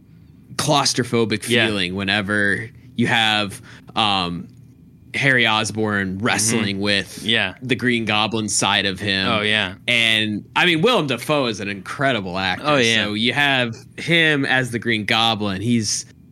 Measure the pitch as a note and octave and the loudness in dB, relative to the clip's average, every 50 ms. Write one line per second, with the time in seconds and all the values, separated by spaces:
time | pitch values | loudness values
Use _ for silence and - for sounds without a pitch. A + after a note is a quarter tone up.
0 | - - - - - - - - - - - - - C#3+ D3+ C#3+ C3+ - - B2+ | -20 -20 -20 -20 -20 -20 -20 -20 -20 -12 -8 -6 -2 0 2 2 2 0 0 -2
1 | A2+ - A#2+ A#2 A2+ G#2 G#2+ G#2+ - A#2 A#2+ A#2+ A2+ G#2+ G#2 G2 F#2 F2 F#2 G2 | -2 0 0 0 0 0 -2 -4 -2 0 2 2 4 2 2 0 -2 -2 -2 -2
2 | G2 G2 G2+ G#2+ G2 G2 G#2 G#2 G2+ G2+ F#2+ - A2+ A2+ - - - - - - | -2 0 0 0 0 0 0 0 2 0 0 -2 -4 -10 -16 -20 -20 -10 -4 -2
3 | A#2+ - B2+ A2+ A2+ A2 G#2+ G#2+ G#2 G2 F#2 - - - - - - - - - | 0 2 2 2 2 2 2 0 -2 -4 -6 -12 -16 -20 -20 -20 -20 -8 -4 -2
4 | A2 G#2 G2 F#2+ F2+ F2 F2 E2+ - - - - - - - - - - - - | 0 0 0 0 -2 -2 -4 -8 -10 -12 -18 -20 -20 -20 -20 -20 -20 -20 -20 -20
5 | - - - - C3 C#3 C3 B2 A#2 A2+ A2 G#2+ A2 G#2+ G#2 A2 A2 G#2+ G#2 G2+ | -18 -10 -6 -2 0 2 2 4 4 2 2 2 0 -2 -2 -2 -2 -2 0 -2
6 | G2 F#2+ F#2+ F#2+ A2 A#2 F#2 F#2+ G#2+ A2+ A2+ A2+ A2 G2+ G2 F#2+ G2+ G2+ G2+ G2 | -2 -4 -4 -4 -2 -2 0 0 0 0 0 0 0 -2 -2 -2 0 0 0 0
7 | F#2 - - - D#2+ G#2 A#2 A2+ G2+ F#2 - - C3 A#2+ B2+ - B2 B2 A#2+ A#2 | -2 -4 -10 -8 -2 0 0 2 0 0 -4 -8 -4 -4 -2 0 0 0 0 0
8 | A2+ G#2+ G#2+ G#2+ A2 G#2+ A2+ A2 G#2+ G#2 - - - G2 G2+ G#2 G2 G2 F#2+ F2 | 0 0 0 0 0 0 0 -2 -2 -2 -2 0 2 2 2 2 2 0 -2 -2
9 | G#2 G#2 G2 F#2+ F#2+ F#2+ A2+ G#2+ G#2 G#2+ G#2+ G#2+ G2+ F2+ F#2+ - - A#2 B2 A#2 | -2 -2 0 0 0 0 0 0 0 2 2 0 0 -2 -4 -6 -2 0 2 2
10 | A#2 A2+ A2 G#2+ G#2+ G#2+ G#2 G2 - - - - E3 F3+ E3 D#3 E3+ B3 B3 F#3+ | 4 4 2 2 2 0 -2 -4 -6 -4 -2 0 2 2 2 2 2 2 2 2
11 | D#3 C3 A#2+ - - - D3+ D3 C3 A#2 G#2 F#2+ G2+ G2+ G2+ F#2+ F#2 - - - | 0 -2 -4 -4 -2 0 0 0 0 -2 -4 -4 -6 -8 -8 -8 -10 -10 -4 -2
12 | C3+ C3+ B2 G#2+ F#2+ F#2 F2 F#2+ F#2+ F#2 F2 E2 B2+ D3+ D3 C3+ A#2+ A2+ A2+ A2 | 0 0 0 0 -2 -4 -4 -2 -2 -2 -2 -2 0 0 2 4 4 4 4 2
13 | G2 G#2 G#2+ G#2+ A#2 B2 - D3 C#3+ C#3 C3+ B2+ B2 A#2 A2+ - - - - - | 2 0 -2 0 0 0 2 2 2 2 2 0 0 -2 -4 -10 -14 -18 -16 -10
14 | - D#3 E3+ E3 D#3+ D#3 D3+ C#3 C3+ - B2+ C3 B2+ A2+ A#2 A2 G2 A#2+ A2+ G#2+ | -2 0 2 4 4 4 2 2 0 2 2 0 0 0 -4 -4 -2 -2 -2 -2
15 | G2+ F#2 A#2 A2 A#2 A#2 A2 G2+ G#2+ G2+ F#2+ F2+ G2+ A#2+ A#2+ A2+ G#2 G#2 - - | 0 0 0 2 2 2 0 0 -2 -4 -4 -2 -2 0 0 0 0 -2 -4 -6
16 | - - - - - - | -8 -12 -18 -20 -20 -20